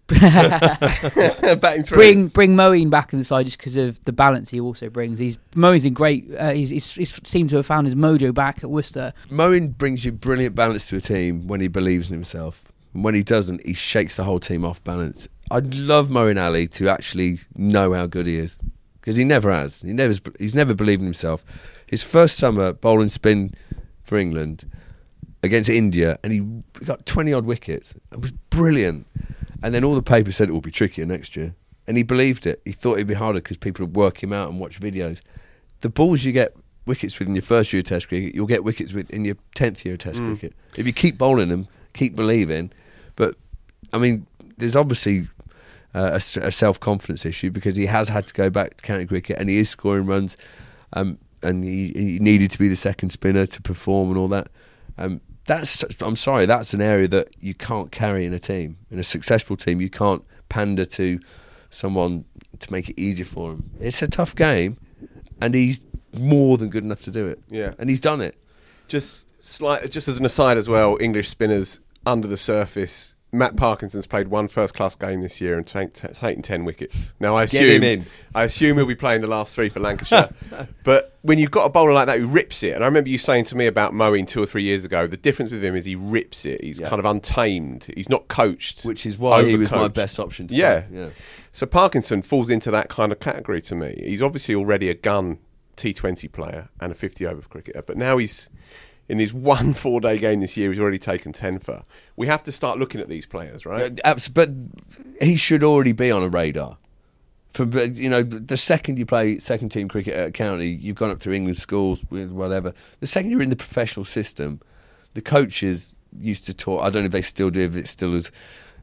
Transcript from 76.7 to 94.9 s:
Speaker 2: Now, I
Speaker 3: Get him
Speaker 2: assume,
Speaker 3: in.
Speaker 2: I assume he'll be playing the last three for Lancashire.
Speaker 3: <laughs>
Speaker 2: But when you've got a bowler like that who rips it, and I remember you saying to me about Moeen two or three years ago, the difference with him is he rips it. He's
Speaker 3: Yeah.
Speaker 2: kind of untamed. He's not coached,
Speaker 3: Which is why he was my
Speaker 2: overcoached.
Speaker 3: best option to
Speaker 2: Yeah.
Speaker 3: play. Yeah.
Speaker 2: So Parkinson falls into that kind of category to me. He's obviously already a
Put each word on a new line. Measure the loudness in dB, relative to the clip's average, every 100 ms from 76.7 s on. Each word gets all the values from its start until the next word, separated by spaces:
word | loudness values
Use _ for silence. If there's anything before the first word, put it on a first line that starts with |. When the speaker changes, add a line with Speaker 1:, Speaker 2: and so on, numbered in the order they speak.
| -8 -8 -8 -8 -4
Speaker 2:
Now, | 0 2
I | 2
Speaker 3:
Get | 6
him | 6
Speaker 2:
assume, | 8
Speaker 3:
in. | 6 0 -4 -16 -8
Speaker 2:
I | -2
assume | -2 2 2 4
he'll | 2
be |
playing | 0 0 0
the | 0
last | -4 -4
three | -2 -2
for | -2
Lancashire. | -4 -4 2 4 4
Speaker 3:
<laughs> | -2 -18 -14 -16 -6
Speaker 2:
But | 4 4 4 _
when | 2 4
you've | 4
got | 4 4
a |
bowler | 6 6
like | 6 4
that | 2
who | 2
rips | 2 0 -4
it, | -4
and | 0
I | 2
remember | 2 2
you | -2
saying | 2 2 0
to | 0
me | 0
about | 2 0
Moeen | 2 2 2 0
two | -4
or | -4
three | -2
years | -2 -2
ago, | -2 -2 -2
the | -2
difference | -2 -2 -4
with | -4
him | -4
is | -4
he | -6 -8
rips | -4 -4 -4 -10 -10
it. | -8
He's | -10 -10
Speaker 3:
Yeah. | -4
Speaker 2:
kind | -2
of |
untamed. | 0 -2 -2 0 0 0 -4 -12 -14
He's | -12 -4
not | -4 -2
coached, | 0 2 0 -10 -10
Speaker 3:
Which | -8 -8
is | -8 -4
why | 2 4
he | 6 4
was | 2
my | 0 -2
Speaker 2:
overcoached. |
Speaker 3:
best | -2 -4 -6
option | -10 -10 -6
to |
Speaker 2:
Yeah. | 0 2 2
Speaker 3:
play. | -2 -12
Yeah. | -14 -14 -20 -20 -20
Speaker 2:
So | -8 0
Parkinson | 4 4 2 0 -4
falls | 0 0 2
into | 0 0
that | -2 -2
kind | -2 -2
of | -2
category | -6 -8 -6 -6
to | -6
me. | -8 -8 -8
He's | -8 -2
obviously | -2 -4 -4
already | -2 0 0
a | 0